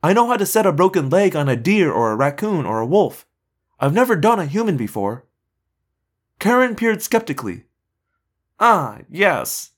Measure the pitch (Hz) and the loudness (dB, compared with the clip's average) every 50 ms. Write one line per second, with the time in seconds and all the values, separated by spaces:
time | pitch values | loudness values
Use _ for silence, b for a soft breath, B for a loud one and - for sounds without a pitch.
0 | - 160 190 226 240 240 247 214 202 185 - 220 214 196 165 143 180 185 185 185 | 2 2 2 4 2 2 0 -2 -2 0 0 2 2 2 2 4 2 2 2 0
1 | 143 135 143 185 202 190 185 160 143 139 127 117 113 160 208 214 180 151 90 90 | -2 0 2 2 2 2 0 0 0 0 -2 0 0 0 2 2 2 2 2 0
2 | 120 113 107 110 135 143 - - - 214 208 170 131 92 110 110 113 120 160 208 | 0 0 0 0 0 -2 -2 -4 -4 -4 -2 -4 -4 -4 -4 -4 -2 0 2 2
3 | 190 120 - - - _ _ _ _ _ _ _ _ _ _ _ - 139 143 208 | 2 0 -4 -10 -20 _ _ _ _ _ _ _ _ _ _ _ -2 0 2 2
4 | 254 254 226 165 143 214 240 214 175 143 143 208 233 220 175 127 113 104 - 107 | 2 2 2 2 2 2 2 2 -2 -4 -4 -2 -2 -2 -2 -2 -4 -6 -6 -4
5 | 98 98 110 127 _ _ _ _ _ _ _ _ _ _ _ _ _ _ _ _ | -4 -4 -6 -8 _ _ _ _ _ _ _ _ _ _ _ _ _ _ _ _
6 | _ _ _ _ _ _ _ _ - 202 240 247 254 254 226 190 226 226 220 - | _ _ _ _ _ _ _ _ 0 2 2 2 2 0 -2 -2 -2 -2 -2 -2
7 | - - - 226 226 - - - - 104 87 - _ _ _ _ _ _ _ _ | -4 -2 -2 -2 -2 -2 -10 -8 -8 -10 -10 -12 _ _ _ _ _ _ _ _
8 | _ _ _ _ _ _ _ _ _ _ _ _ 208 240 226 175 147 117 104 - | _ _ _ _ _ _ _ _ _ _ _ _ 2 2 2 2 0 -4 -8 -12
9 | - _ 151 165 196 202 160 107 71 - - - - _ _ | -20 _ -4 0 0 0 0 0 -4 -6 -8 -12 -12 _ _